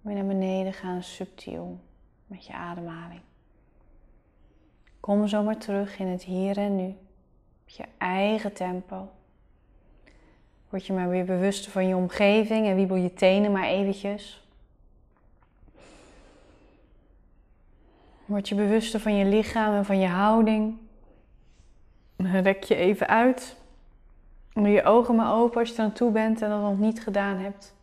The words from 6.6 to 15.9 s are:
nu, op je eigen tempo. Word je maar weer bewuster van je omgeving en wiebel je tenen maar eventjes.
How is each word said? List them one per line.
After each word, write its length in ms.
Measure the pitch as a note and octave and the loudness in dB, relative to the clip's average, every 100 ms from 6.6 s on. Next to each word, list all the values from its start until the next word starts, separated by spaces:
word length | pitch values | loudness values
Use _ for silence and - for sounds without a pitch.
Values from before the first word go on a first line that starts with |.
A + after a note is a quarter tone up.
| G3+ G3 | -2 -2
nu, 120 | F#3 F#3+ - _ _ _ _ _ | -4 -10 -20 _ _ _ _ _
op 60 | _ | _
je 160 | - - _ | -20 -20 _
eigen 540 | F3+ F#3 G3+ A3 G#3+ | -4 0 0 0 -4
tempo. 580 | - F3+ F3+ F#3+ F#3+ F#3+ - _ _ _ _ _ _ _ - - - _ _ _ _ _ | -6 -6 -6 -10 -14 -14 -20 _ _ _ _ _ _ _ -20 -20 -20 _ _ _ _ _
Word 180 | G3 F#3 | -12 -4
je 60 | |
maar 160 | F#3+ F3+ | -4 0
weer 160 | F3+ | -2
bewuster 480 | F3+ F3+ F#3+ G3 - | 0 0 0 -2 -6
van 140 | F#3+ F#3 | -2 0
je 100 | F#3 | 0
omgeving 680 | F3+ - G3+ G#3+ A3 A3 G#3+ | -2 2 4 4 2 0 2
en 80 | |
wiebel 220 | F#3+ F#3+ F#3 | 2 2 0
je 180 | F3+ | -2
tenen 380 | F3+ F#3 F#3+ G#3 | 2 4 4 2
maar 160 | G3 F#3 | 0 0
eventjes. 800 | F#3 G3 G3 G3 G#3 - - _ _ _ _ _ _ _ _ _ _ _ _ - - - | 0 -2 -4 -6 -8 -12 -20 _ _ _ _ _ _ _ _ _ _ _ _ -20 -20 -20